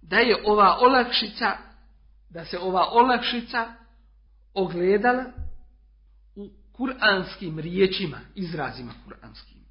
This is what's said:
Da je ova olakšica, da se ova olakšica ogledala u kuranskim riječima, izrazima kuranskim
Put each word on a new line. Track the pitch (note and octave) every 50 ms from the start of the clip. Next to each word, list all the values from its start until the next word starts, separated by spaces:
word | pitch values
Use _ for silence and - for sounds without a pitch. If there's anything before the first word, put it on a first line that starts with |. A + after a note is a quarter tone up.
Da | _ - - G#3+
je | A#3 B3+ G#3 - -
ova | G#3 G#3+ G#3 G3+ F#3+ E3+ -
olakšica, | B3 B3+ C4+ C4 A#3+ A#3+ - - - G#3 - - A#3+ G#3 F#3+ - - - - - _ _ _ _ _ _ _ _ _ _
da | - E3 E3
se | - - F3+
ova | F3+ F#3 F#3 F#3 E3+ -
olakšica | G#3 A#3 A#3 C4 B3 A#3+ - - - A#3+ A#3 - - B3 A3+ A#3 A#3+ - - _ _ _ _ _ _ _ _ _ _ _ _ _ _
ogledala | G3 F#3+ F3 E3 F3 F3 F#3 G3 G#3 G3+ B3 B3 B3+ B3+ B3+ - - - - - - - - _ _ _ _ _ _ _ _ _ _ _ _ _
u | - G3+ G3 - - - _
kuranskim | _ _ A#3+ C4+ C4 C4 G#3+ G#3+ G3 F#3 F#3 - - - G3+ F3 D#3 D#3
riječima, | D3+ E3 F3 F#3 G3 F#3+ F#3+ - G3 D#3+ C3+ - - - -
izrazima | - F#3+ E3 E3 D#3 C#3+ B2+ A#2 B2+ B2 A#2+ A2 - -
kuranskim | - - - - A2+ A2+ - - _ _ G2 - _